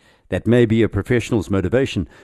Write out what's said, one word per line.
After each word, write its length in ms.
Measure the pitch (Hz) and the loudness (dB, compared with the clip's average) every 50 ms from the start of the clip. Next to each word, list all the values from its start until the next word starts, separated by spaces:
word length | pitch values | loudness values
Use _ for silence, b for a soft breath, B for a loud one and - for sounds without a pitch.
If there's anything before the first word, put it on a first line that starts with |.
| b b b b b b | b b b b b b
That 180 | 95 90 - | -6 -4 0
may 180 | 110 117 123 120 | 2 4 4 4
be 160 | 107 113 113 | 4 2 2
a 80 | 107 92 | 2 0
professional's 600 | - 101 92 - 127 117 - - 123 107 85 - | 0 -2 -2 0 -2 -2 -2 -2 -2 -2 -2 -2
motivation, 580 | 98 98 90 87 110 131 139 - - 101 80 b b b | -2 -2 -2 0 0 0 -2 -2 -4 -6 -6 b b b